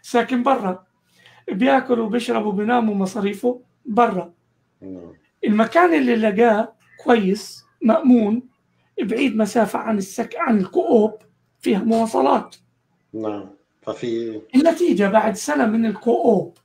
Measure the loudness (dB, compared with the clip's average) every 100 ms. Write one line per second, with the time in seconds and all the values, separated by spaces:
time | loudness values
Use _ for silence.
0 | -2 -2 0 -2 0 0 -2 -8 _ _
1 | _ _ _ _ -10 0 2 2 0 -2
2 | 0 -4 -2 -2 -2 -2 0 0 0 -2
3 | -4 -2 -4 -2 -4 -4 _ _ -4 0
4 | 2 0 -8 _ _ _ _ _ -18 -18
5 | -18 -20 _ _ -2 2 2 4 4 2
6 | 2 2 0 2 4 4 -2 _ _ -8
7 | 2 2 2 -2 -6 -20 _ _ 2 2
8 | 6 4 4 -2 -6 _ _ _ _ -8
9 | -4 0 0 0 0 0 0 -2 -4 -4
10 | -4 -8 -10 -6 0 0 0 -2 2 2
11 | 2 -4 _ _ _ _ -2 0 0 0
12 | 0 0 2 0 -2 -20 _ _ _ _
13 | _ -8 -8 -8 -12 -20 _ _ -12 -8
14 | -6 -6 -6 -12 -2 2 2 2 0 2
15 | 2 2 0 -4 -4 -2 0 0 -2 -2
16 | -2 0 2 0 -2 _